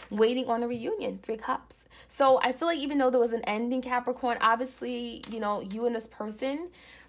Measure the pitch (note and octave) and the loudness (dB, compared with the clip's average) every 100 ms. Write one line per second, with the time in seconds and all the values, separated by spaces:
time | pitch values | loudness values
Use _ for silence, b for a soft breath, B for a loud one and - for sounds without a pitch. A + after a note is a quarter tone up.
0 | B G#3 A3 B3 B3 A#3 A#3+ A#3+ A#3 G#4+ | B 4 4 4 0 -2 -2 -4 -4 -4
1 | A3 F#3+ - A3 - - - - - B | -4 -6 -8 -6 -4 -6 -6 -12 -14 B
2 | B - C4+ C4 B3 B3+ E4+ E4 C#4 C#4+ | B 4 6 6 4 0 0 0 0 2
3 | B3+ B3 A#3 A3+ A3 G#3+ A#3+ B3+ B3+ B3 | 4 4 2 0 -2 -2 0 -2 0 -2
4 | B3 B3 B3 A#3 A3 A#3 B3+ - A#3+ A#3+ | -2 -2 -2 2 4 2 0 -4 -4 -6
5 | A#3+ A#3 - A3+ G#3 G#3 F#3+ G#3+ A#3+ A3+ | -8 -10 -10 -4 -2 -2 -4 -2 0 -2
6 | A3+ - G#3+ G#3+ C4 D4 F4 B B B | -6 -10 -10 -4 -4 -4 -8 B B B